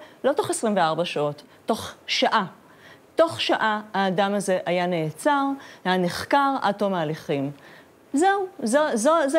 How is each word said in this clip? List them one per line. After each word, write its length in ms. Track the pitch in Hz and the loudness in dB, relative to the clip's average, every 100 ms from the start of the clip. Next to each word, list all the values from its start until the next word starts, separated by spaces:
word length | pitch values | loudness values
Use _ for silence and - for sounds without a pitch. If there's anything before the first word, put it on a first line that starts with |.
| - - | -6 -4
לא 80 | 247 | -2
תוך 180 | 302 - | 0 -2
עשרים 220 | 349 233 202 | -2 0 2
וארבע 280 | 165 156 | 2 0
שעות, 380 | 175 - 147 147 - - - | -2 -2 -4 -4 -14 -10 -4
תוך 240 | 220 - - - | -4 -6 -14 -6
שעה. 380 | - 254 220 185 - - - - - _ - | 0 2 2 0 -6 -20 -20 -20 -20 _ 2
תוך 240 | 330 - | 2 2
שעה 400 | - - 220 214 214 | 0 0 2 -2 -2
האדם 400 | 196 196 185 196 | -2 0 2 0
הזה 240 | 202 190 185 - | 0 0 -2 0
היה 200 | 180 180 | 0 0
נעצר, 580 | 180 156 151 294 285 277 269 - - | 0 -2 -2 0 2 0 -4 -10 -8
היה 120 | 185 185 | -2 0
נחקר 540 | 175 - - 277 277 269 | 0 -2 0 2 2 0
עד 120 | - | -2
תום 200 | 202 202 | 0 -2
ההליכים. 560 | 185 151 156 - 143 139 143 - - - - - | -2 -2 -4 -4 -4 -4 -8 -18 -20 -20 -20 -4
זהו, 340 | 277 370 403 381 - | 0 2 2 -2 -6
זו, 160 | 226 262 302 | 0 0 2
זו, 160 | 240 240 330 | 0 2 2
זה 120 | 277 | 2